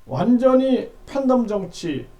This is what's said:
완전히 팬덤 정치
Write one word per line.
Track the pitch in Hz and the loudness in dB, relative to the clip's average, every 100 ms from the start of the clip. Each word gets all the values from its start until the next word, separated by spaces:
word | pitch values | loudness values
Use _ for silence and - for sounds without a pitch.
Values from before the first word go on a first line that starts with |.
완전히 | - 135 214 247 262 262 262 247 - - - | -10 -2 2 4 4 4 2 0 -4 -14 -10
팬덤 | 277 262 254 208 | -4 0 0 0
정치 | 208 180 - 170 127 117 | -4 -6 -10 -8 -8 -10